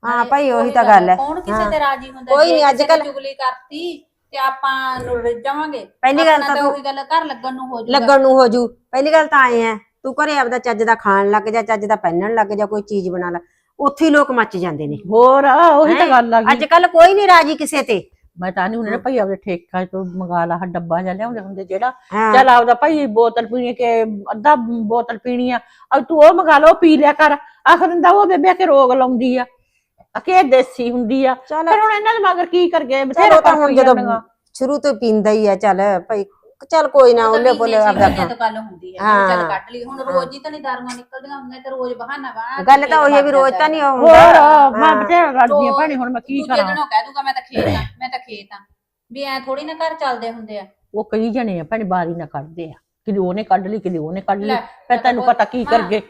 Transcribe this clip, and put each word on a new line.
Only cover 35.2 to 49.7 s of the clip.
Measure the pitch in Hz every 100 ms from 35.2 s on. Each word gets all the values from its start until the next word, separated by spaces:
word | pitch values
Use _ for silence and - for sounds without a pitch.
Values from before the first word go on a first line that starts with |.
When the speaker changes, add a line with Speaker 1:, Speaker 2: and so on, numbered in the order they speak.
| 208
Speaker 1:
ਹੀ | 214 214
ਆ, | 196
ਚੱਲ | 208 185 202 190 175
ਭਾਈ, | 214 196 _ _ _ -
ਚੱਲ | 320 294
ਕੋਈ | 277 254
ਨਾ, | 233
Speaker 2:
ਉਹ |
ਤਾਂ | 226
Speaker 1:
ਉਹਲੇ | 220
Speaker 2:
ਮਹੀਨੇ | 247 226
Speaker 1:
ਪੋਲੇ | 226
Speaker 2:
ਛੇ | 220
Speaker 1:
ਆਪਦਾ | 214 190 196
Speaker 2:
ਮਹੀਨੇ | 185
Speaker 1:
ਕੰਮ। | 185
Speaker 2:
ਤੋਂ | 233
ਗੱਲ | 226 214
ਹੁੰਦੀ | 220 180 185 180
ਹੈ, |
Speaker 1:
ਹਾਂ। | 208 208 190
Speaker 2:
ਚੱਲ | 180 165
ਕੱਢ | 190 -
ਲਈ। | 240
ਹੁਣ | 247 269
ਰੋਜ਼ | 269 269 254
ਹੀ | 277
ਤਾਂ | 311
ਨਹੀਂ | 302
ਦਾਰੂਆਂ | 269 247 247 247
ਨਿਕਲਦੀਆਂ | 247 262 277 277
ਹੁੰਦੀਆਂ, | 254 254
ਤੇ | 269
ਰੋਜ਼ | 262 247
ਬਹਾਨਾ | 240 233 285 262
ਬਣਾ | 233 240 269
Speaker 1:
ਗੱਲ | 269 277
Speaker 2:
ਕੇ | 285
Speaker 1:
ਤਾਂ | 311
ਉਹੀ | 285
ਹੈ | 285
ਵੀ | 285
Speaker 2:
ਵਗ | 277
Speaker 1:
ਰੋਜ਼ | 269
ਤਾਂ | 254
Speaker 2:
ਜਾਂਦਾ। | 311
Speaker 1:
ਨਹੀਂ | 311
ਉਹ | 285 262
Speaker 3:
ਹੋਰ, | 320 320 339
Speaker 1:
ਹੁੰਦਾ। | 330 294 302 277
Speaker 3:
ਮੈਂ | 220 311
Speaker 1:
ਹਾਂ। | 311
Speaker 3:
ਬਥੇਰਾ | 311 349 320
ਲੜਦੀ | 254
ਆ | 240
Speaker 2:
ਰੋਜ਼ | 294 277 277
Speaker 3:
ਭੈਣੇ, | 311 269
ਹੁਣ | 247
ਮੈਂ | 247
ਕੀ | 247 277
Speaker 2:
ਦੂਜੇ | - 247
Speaker 3:
ਕਰਾਂ? | 190
Speaker 2:
ਦਿਨ | 196
ਉਹ | 190
ਕਹਿ | 220 226
ਦੂਗਾ, | 269
"ਮੈਂ | 269
ਤਾਂ | 262
ਖੇਤ | 254 214 - -
ਆ, | 123 -
ਮੈਂ | 254
ਤਾਂ | 254
ਖੇਤ | - 214 202
ਆ।" | 202 _ _ _ _ _
ਵੀ | 247
ਐਂ | 277 269
ਥੋੜ੍ਹੀ | 254 269
ਨਾ | 302